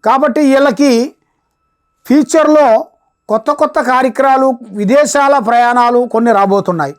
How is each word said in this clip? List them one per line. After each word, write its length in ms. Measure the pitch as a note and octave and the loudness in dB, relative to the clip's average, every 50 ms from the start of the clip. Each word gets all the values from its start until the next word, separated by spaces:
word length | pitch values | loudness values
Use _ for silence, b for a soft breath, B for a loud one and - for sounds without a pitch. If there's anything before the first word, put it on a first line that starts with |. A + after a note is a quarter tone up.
| - | 0
కాబట్టి 360 | A#3 A#3+ C4+ D4 D4 A#3 D4+ | 0 0 0 0 -2 0 0
వీళ్ళకి 720 | D4+ C4+ C4+ C#4 C#4 C#4+ A3 - C#4+ C#4+ A#3+ A3+ B3 D4+ - _ _ _ _ _ _ _ _ _ _ _ _ _ _ _ _ _ _ | 0 2 2 2 2 0 0 0 0 2 2 0 -2 -4 -8 _ _ _ _ _ _ _ _ _ _ _ _ _ _ _ _ _ _
ఫ్యూచర్లో 800 | - - D4+ C#4 - - D#4+ D4+ D4 D4+ D4+ D4 B3+ A3 A3 - - _ _ _ _ _ _ _ - | 0 0 0 0 0 0 0 2 2 2 2 4 2 2 0 -2 -6 _ _ _ _ _ _ _ -6
కొత్త 240 | G#3 A3 A3 - | -6 -4 -4 -4
కొత్త 280 | D4 D4 D#4 C#4 D4+ D#4 | -4 -2 -4 -4 -2 -4
కార్యక్రమాలు, 760 | B3+ A#3+ B3+ B3+ C4 C4 - - C4 C4+ C4+ C4+ C4 C4 B3+ B3 | -2 0 0 0 0 -2 -2 -2 0 0 0 0 0 -2 -2 -4
విదేశాల 760 | - G#3+ F#3+ G#3 G#3 F#3+ B3+ C#4+ D4 - - C#4+ C#4 C#4 C#4+ C#4 | -10 -16 -10 -6 -2 0 2 2 2 0 0 0 0 2 0 0
ప్రయాణాలు 720 | A3 G#3+ A#3+ A#3+ A#3+ A#3+ A#3+ B3 A#3+ A#3+ B3 A#3+ B3 A#3+ | 0 0 0 0 0 2 2 2 0 2 2 0 -2 0
కొన్ని 200 | - A3+ A3+ A#3+ | -2 -2 0 2
రాబోతున్నాయి. 640 | A3 G3 G3 F#3+ G3 G3+ F#3+ F#3+ F3+ E3 D3 C#3 C#3+ | 2 2 2 0 0 -2 -2 -2 -4 -4 -6 -8 -8